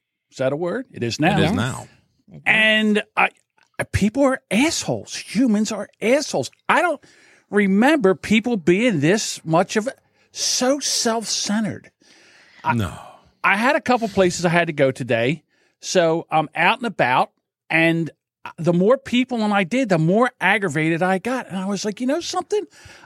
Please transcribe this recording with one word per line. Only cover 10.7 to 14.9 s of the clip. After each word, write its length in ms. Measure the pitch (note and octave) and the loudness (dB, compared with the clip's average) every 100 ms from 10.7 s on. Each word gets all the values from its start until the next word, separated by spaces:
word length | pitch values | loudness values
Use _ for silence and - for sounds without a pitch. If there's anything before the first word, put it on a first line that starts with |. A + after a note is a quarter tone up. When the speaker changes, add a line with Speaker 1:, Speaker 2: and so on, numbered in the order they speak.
| C#4+ | -2
Speaker 1:
self-centered. 1120 | - - A#3 A3+ G#3 - - G#3 G#3 G#2+ - _ _ _ _ _ _ - | -2 -2 -2 -2 -4 -6 -2 -2 -2 -6 -14 _ _ _ _ _ _ -10
I 100 | D#3 | -2
Speaker 2:
No. 240 | A#2+ F#2 - - - _ _ | -2 -2 -6 -20 -20 _ _
Speaker 1:
I 140 | F3+ G3 | 0 2
had 180 | B3 D4+ | 2 0
a 60 | |
couple 260 | - B3 A3+ | 2 0 0
places 360 | - F#3 F3 | 2 2 2
I 60 | E3+ | 0
had 160 | E3+ E3+ | 2 0
to 60 | |
go 160 | D3 | 2
today, 540 | C3+ | 0